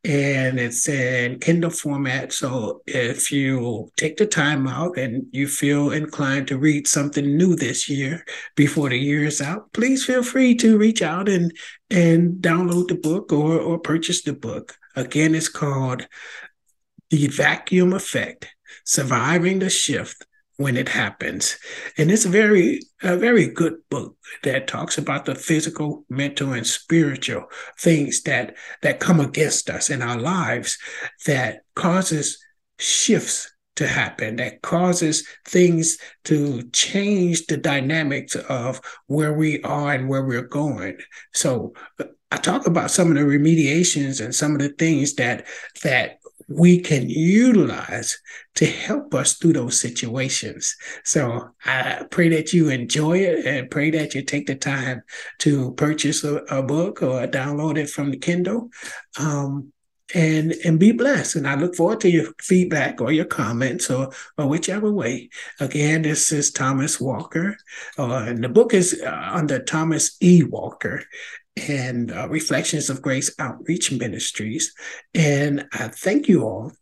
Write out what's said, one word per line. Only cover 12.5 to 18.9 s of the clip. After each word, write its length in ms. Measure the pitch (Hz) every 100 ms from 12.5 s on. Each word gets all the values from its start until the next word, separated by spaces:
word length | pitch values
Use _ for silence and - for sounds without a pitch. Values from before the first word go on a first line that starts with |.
| 170 180 175 180
the 80 |
book 380 | 170 151 180 -
or, 260 | 147 151 165
or 220 | - 165
purchase 420 | - 160 160 175
the 120 | 151
book. 420 | 135 117 107 - - _
Again, 400 | - 127 151 160
it's 140 | 160 160
called 580 | - 147 135 131 123 - - - - - _ _ _ _ _ _
The 160 | 151 143
Vacuum 640 | - 147 151 - 180 180
Effect, 540 | 185 - 127 - - - _ - -
Surviving 720 | -